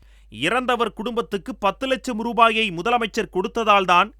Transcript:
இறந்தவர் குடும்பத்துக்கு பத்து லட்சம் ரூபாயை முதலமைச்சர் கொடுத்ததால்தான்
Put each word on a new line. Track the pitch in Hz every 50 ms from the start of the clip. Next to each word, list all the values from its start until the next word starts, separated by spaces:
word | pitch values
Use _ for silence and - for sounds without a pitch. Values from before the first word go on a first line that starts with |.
| _ _ _ _ _ -
இறந்தவர் | - 107 131 175 220 254 254 240 247 226 240 220 -
குடும்பத்துக்கு | - 208 240 233 226 226 - - 196 - - 214
பத்து | - - 196 190 - 269 262
லட்சம் | 262 262 - 262 240 214
ரூபாயை | 226 233 233 220 233 226 220 220 220 208
முதலமைச்சர் | 165 165 180 226 247 240 233 220 - 233 196 - -
கொடுத்ததால்தான் | 185 185 220 - 233 226 214 202 202 190 175 180 175 190 220 - _